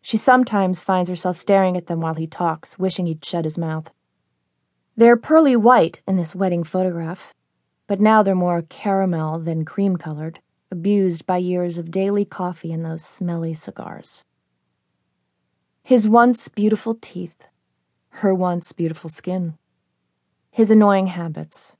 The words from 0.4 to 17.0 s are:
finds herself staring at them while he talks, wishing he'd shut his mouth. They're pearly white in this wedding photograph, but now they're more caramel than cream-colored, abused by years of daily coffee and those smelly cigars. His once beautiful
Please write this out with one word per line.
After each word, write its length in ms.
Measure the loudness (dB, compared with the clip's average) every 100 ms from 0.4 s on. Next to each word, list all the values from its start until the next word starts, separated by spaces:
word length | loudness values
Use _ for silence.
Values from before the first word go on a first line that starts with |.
| 4 0 0 -2
finds 280 | -2 -2 -2
herself 300 | -4 -6 -6
staring 380 | 0 2 2 -2
at 100 | -6
them 140 | -6
while 140 | -4
he 120 | -6 -10
talks, 520 | -4 -4 -4 -10 -6
wishing 280 | -6 -4 -6
he'd 180 | -6
shut 200 | -8 -6 -6
his 120 | -6
mouth. 320 | -6 -8 -10 _ _ _ _ _ _ _ _ _ _ 4
They're 200 | 6 6
pearly 400 | 4 4 4 4
white 460 | 6 6 4 -2 -4
in 100 | -4
this 200 | -4 -4
wedding 260 | -2 -2
photograph, 720 | -4 -2 -2 -4 -8 -10 -16 _ _ _ _ _ _
but 120 | 0
now 220 | 4 4
they're 120 | 4
more 280 | 2 0 -2
caramel 760 | -6 -8 -2 0 0 -2 -4 -6
than 240 | -6 -6
cream-colored, 760 | -6 -2 -2 -2 -6 -10 -10 -14 _ _ _
abused 560 | -6 0 2 0 -2 -4
by 120 | -2
years 400 | -2 -2 -4 -6
of 120 | -8
daily 360 | -4 -2 -2 -4
coffee 440 | -6 -8 -8 -10
and 140 | -8
those 200 | -8 -10
smelly 500 | -14 -10 -6 -6 -6
cigars. 680 | -8 -12 -14 -14 -14 -18 -20 _ _ _ _ _ _ _ _ _ _ _ _ _ _ _ _
His 240 | _ 2 6
once 400 | 6 6 2 -6
beautiful 480 | -2 0 0 -4 -8